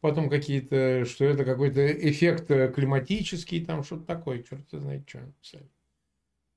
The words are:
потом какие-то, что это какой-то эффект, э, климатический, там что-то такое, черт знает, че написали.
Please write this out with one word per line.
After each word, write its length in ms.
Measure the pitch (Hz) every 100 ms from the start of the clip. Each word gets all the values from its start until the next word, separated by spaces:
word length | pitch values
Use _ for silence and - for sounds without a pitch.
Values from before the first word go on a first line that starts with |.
потом 280 | 156 151 147
какие-то, 760 | 143 143 139 131 135 131 127 123
что 180 | - 143
это 200 | 143 127
какой-то 420 | 131 139 127 143 147 151
эффект, 420 | 143 170 170 -
э, 180 | 135 131
климатический, 920 | 135 135 139 131 214 - 175 - 170 165
там 180 | 156
что-то 220 | 143 160 165
такое, 380 | 165 147 123
черт 220 | 127 139 -
знает, 340 | 151 139 139 139
че 140 | 127
написали. 500 | 131 - - - 135 _ _ _ _ _ _ _ _